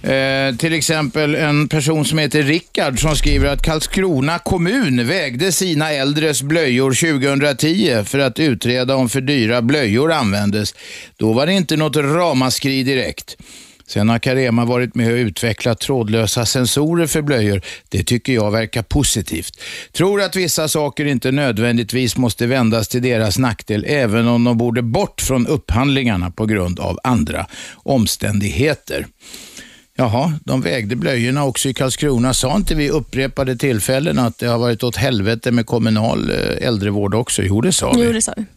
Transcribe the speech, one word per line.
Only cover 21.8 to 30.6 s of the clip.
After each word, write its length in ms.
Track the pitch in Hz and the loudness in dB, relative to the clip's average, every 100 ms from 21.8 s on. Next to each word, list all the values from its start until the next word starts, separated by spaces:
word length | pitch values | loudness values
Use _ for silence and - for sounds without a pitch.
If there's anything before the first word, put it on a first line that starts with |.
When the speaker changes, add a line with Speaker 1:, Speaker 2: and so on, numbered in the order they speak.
| 117 127 123 127 | 0 -2 0 0
Speaker 1:
måste 300 | 123 - 120 | 0 0 0
vändas 420 | 131 113 113 107 | 2 2 2 0
till 140 | 127 | 0
deras 360 | 127 117 110 113 | 2 2 2 2
nackdel, 460 | 131 104 - 104 - | 0 -2 -2 -2 0
även 400 | 147 120 110 117 | 0 2 2 2
om 160 | 120 | 4
de 140 | 120 117 | 4 2
borde 240 | 120 120 | 2 0
bort 380 | 120 143 202 - | 0 0 -2 -4
från 260 | - 131 113 | -2 0 2
upphandlingarna 840 | 117 - 110 139 135 120 95 90 | -2 0 0 2 2 2 0 -2
på 160 | - 110 | -2 0
grund 340 | 107 87 87 | 0 0 -2
av 180 | 92 87 | -4 -4
andra 420 | - 120 76 78 95 - - | 0 0 0 -4 -8 -12 -18
omständigheter. 1300 | - - 135 101 - 104 101 101 76 147 147 - 69 - _ - - - - - - _ - | -14 -2 0 2 0 -2 0 0 0 0 0 -6 -8 -8 _ -20 -20 -20 -20 -20 -20 _ -2
Jaha, 360 | 127 113 165 151 | 0 2 0 -2
de 160 | - 131 | -2 -2